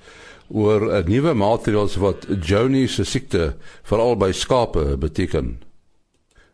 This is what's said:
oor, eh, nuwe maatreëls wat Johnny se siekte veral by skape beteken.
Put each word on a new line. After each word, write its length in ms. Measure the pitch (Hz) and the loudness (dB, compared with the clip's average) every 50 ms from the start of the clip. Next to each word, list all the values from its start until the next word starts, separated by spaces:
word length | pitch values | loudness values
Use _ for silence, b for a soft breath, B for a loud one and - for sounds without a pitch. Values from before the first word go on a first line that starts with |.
| B B B B B B B B B | B B B B B B B B B
oor, 380 | - - 107 104 104 107 104 107 | -6 -2 0 2 4 4 2 2
eh, 160 | - 87 101 87 | 2 0 0 2
nuwe 300 | 82 104 131 143 170 147 | 2 2 2 2 2 2
maatreëls 640 | 110 98 104 117 113 - 123 104 104 104 - - - | 2 2 2 2 0 0 0 0 2 0 0 0 0
wat 240 | 98 98 90 - - - 95 98 | 0 0 -2 -2 -6 -6 -4 -4
Johnny 460 | 82 80 101 104 120 131 135 135 131 | 0 0 2 2 2 2 2 2 0
se 160 | 110 - - 98 | 0 0 -2 -4
siekte 540 | - - 127 - - - 92 82 73 65 B B B B B B | -2 -4 -6 -4 -2 -2 0 0 -2 -4 B B B B B B
veral 320 | - 104 110 113 123 120 | -2 0 2 2 2 2
by 140 | 101 98 95 | 2 2 0
skape 680 | 90 - - - 135 127 117 - - 85 76 69 69 | 0 -2 0 0 2 2 2 2 0 0 0 0 -2
beteken. 640 | 65 76 78 - - 92 - - 78 65 58 53 - - - - - _ _ _ _ _ _ _ _ _ _ b b b b | -2 -4 -4 -2 -2 -2 -2 -2 -2 -2 -4 -8 -10 -14 -18 -20 -20 _ _ _ _ _ _ _ _ _ _ b b b b